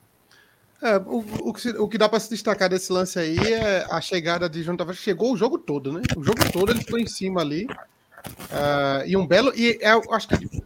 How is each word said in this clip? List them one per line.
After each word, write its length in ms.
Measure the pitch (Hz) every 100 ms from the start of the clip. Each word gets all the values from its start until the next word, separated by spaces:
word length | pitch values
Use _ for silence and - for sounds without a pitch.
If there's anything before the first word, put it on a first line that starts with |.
| _ _ _ _ _ _ _ -
É, 160 | 247 196
o, 260 | 190 240 208 - -
o 40 |
que 80 | -
se, 80 | 240
o 180 | 214 208
que 120 | 214
dá 100 | 214
pra 100 | 220
se 100 | 214
destacar 360 | 220 - 202 185
desse 240 | 185 -
lance 280 | 185 185 185
aí 180 | 160 170
é 480 | 214 226 220 185 -
a 100 | 170
chegada 480 | - 180 160 170 175
de 140 | 156
Júnior 160 | 160 175
Tavares. 200 | 165 180
Chegou 320 | - 170 233
o 60 | 220
jogo 220 | 220 330
todo, 340 | - 143 131
né? 80 | 160 247 -
O 60 |
jogo 160 | 139 - -
todo 200 | 170 202
ele 80 | 233
ficou 180 | - 233
em 100 | 220
cima 340 | - 190 185
ali. 260 | 151 151 240 - - _ _ - - - -
Ah, 520 | 151 143 143 139 139 135
e 100 | 190
um 120 | 165
belo, 260 | 185 262 226
e 220 | 233 226
é, 120 | 214
eu 180 | 226 220
acho 160 | 226 -
que 340 | - - -